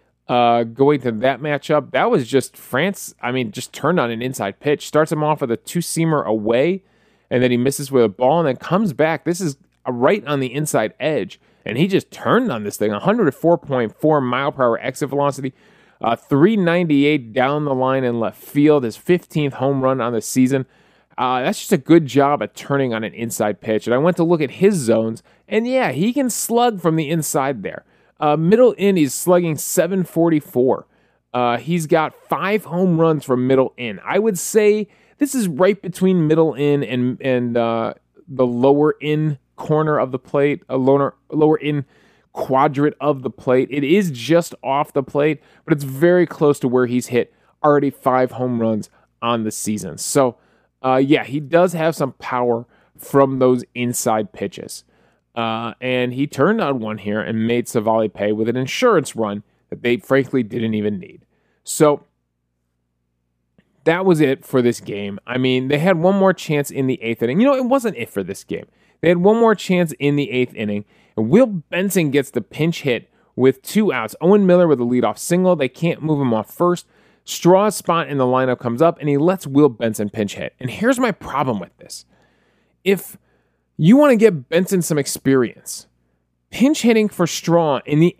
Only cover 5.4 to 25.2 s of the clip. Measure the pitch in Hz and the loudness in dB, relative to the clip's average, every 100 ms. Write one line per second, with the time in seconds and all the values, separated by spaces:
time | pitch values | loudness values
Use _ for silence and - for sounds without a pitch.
5.4 | 131 113 - 175 - 165 165 151 - 110 | -2 -4 -4 -6 -4 -2 0 0 -2 -2
6.4 | 107 117 156 190 _ _ _ _ - 123 | 0 0 0 -2 _ _ _ _ -4 0
7.4 | 123 120 127 139 139 131 113 98 127 165 | 0 2 0 -4 -2 2 2 2 2 2
8.4 | 156 127 - 180 220 120 156 160 156 175 | 0 -2 -2 -2 0 0 0 0 -4 -4
9.4 | 175 135 _ _ - 120 135 208 147 147 | -4 -8 _ _ -8 0 2 2 -2 -4
10.4 | 127 135 151 131 107 - 151 143 92 - | -4 -4 -2 -2 -2 -4 -2 -2 -4 -12
11.4 | _ _ - 117 190 180 - - 117 190 | _ _ -8 -2 0 0 -4 -6 0 2
12.4 | 247 120 104 - 107 104 - 240 165 - | 0 -4 -6 -4 -2 -2 -2 0 0 0
13.4 | 165 170 - 131 110 - 156 151 127 123 | 0 0 0 -4 -4 -2 2 2 0 -2
14.4 | 143 143 123 113 127 127 139 139 143 135 | -4 0 0 0 -6 -8 -6 -2 -2 -2
15.4 | 135 - _ _ _ - 110 117 - 139 | -10 -12 _ _ _ -6 -4 -4 0 4
16.4 | 180 220 170 175 170 143 143 151 117 107 | 4 4 0 0 2 2 2 0 -2 -2
17.4 | 127 147 147 131 131 131 127 117 104 - | 0 0 -2 -2 0 0 -2 -2 -4 -8
18.4 | - 147 147 147 120 - - 175 - 160 | -6 2 4 4 0 -6 -2 -2 0 -4
19.4 | 143 - 131 139 131 131 117 117 - 131 | -4 -2 -2 0 0 0 -2 -4 -2 0
20.4 | 127 135 127 _ _ _ _ - 123 127 | 2 0 -4 _ _ _ _ -4 -2 -2
21.4 | 143 - - 165 - 170 143 123 139 143 | -2 -4 -2 -2 4 4 4 0 2 0
22.4 | 107 - - 139 131 110 110 - 113 - | -4 -8 -4 -2 0 -2 -6 -8 -8 -4
23.4 | 107 101 - 110 - 123 170 175 165 170 | -4 -4 -2 -2 0 0 0 0 0 0
24.4 | 139 - 190 190 113 113 113 113 | -2 2 2 2 2 0 0 -6